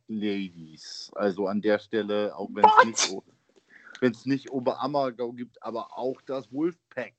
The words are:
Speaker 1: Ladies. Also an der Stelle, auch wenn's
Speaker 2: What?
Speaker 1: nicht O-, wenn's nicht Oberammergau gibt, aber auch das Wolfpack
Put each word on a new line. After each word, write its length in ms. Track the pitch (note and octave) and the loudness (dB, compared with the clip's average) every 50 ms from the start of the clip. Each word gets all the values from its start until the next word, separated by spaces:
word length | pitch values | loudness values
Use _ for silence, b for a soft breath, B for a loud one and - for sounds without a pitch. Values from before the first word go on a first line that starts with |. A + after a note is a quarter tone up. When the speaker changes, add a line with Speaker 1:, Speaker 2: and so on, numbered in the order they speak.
| _ - | _ -8
Speaker 1:
Ladies. 1040 | A2 G#2+ G#2 G#2 G2 G2 G2 F#2 E2+ E2+ D#2+ D#2 D#2 - - - - - - - - | -6 -2 -2 0 0 -2 -4 -6 -8 -14 -18 -18 -18 -20 -18 -16 -16 -16 -16 -12 -4
Also 320 | - G#2 G2+ F2+ F#2+ G2+ | -2 0 0 0 0 -2
an 160 | F#2 G#2 G#2 F2+ | -2 -2 0 2
der 160 | G#2+ G#2 G#2 | 2 2 2
Stelle, 580 | - - - A2 G2+ G2+ G#2 G#2 G#2 G2+ - | 0 -2 -2 -2 0 0 0 0 0 -2 -4
auch 140 | - G2+ - - | -6 -8 -8 2
wenn's 140 | G#2+ - G#4+ G#4+ | 6 6 8 8
Speaker 2:
What? 80 | A4+ B4+ | 8 8
Speaker 1:
nicht 240 | - - - - - F#4+ | 6 4 0 -2 0 -2
O-, 120 | G4 - _ _ _ _ _ _ - _ B B B B B B B | -6 -10 _ _ _ _ _ _ -20 _ B B B B B B B
wenn's 260 | B2+ B2+ A2 - - | 2 2 2 0 -2
nicht 240 | C3+ C#3 C3+ - - | -2 -2 -2 -2 -6
Oberammergau 840 | C3 C3+ A#2+ B2+ - - B2 C3+ D3 C#3+ C3+ C3 A#2 A2+ B2 A#2 B2 | -6 -2 0 -2 0 0 -2 -2 0 0 0 0 -2 -4 -6 -6 -6
gibt, 300 | A#2+ A#2+ - _ - - | -8 -12 -14 _ -12 -10
aber 340 | A2+ A2+ A2+ G#2+ - - | -8 -6 -6 -8 -8 -8
auch 240 | - A#2 B2+ C3 - | -6 -4 -4 -6 -6
das 320 | _ - C3+ C3+ C3 G2+ B2+ | _ -8 -8 -8 -8 -8 -4
Wolfpack 640 | C#3 D#3+ F3+ E3+ _ _ _ - C3 A#2 G2 - | -2 -2 -2 -4 _ _ _ -10 -10 -10 -10 -12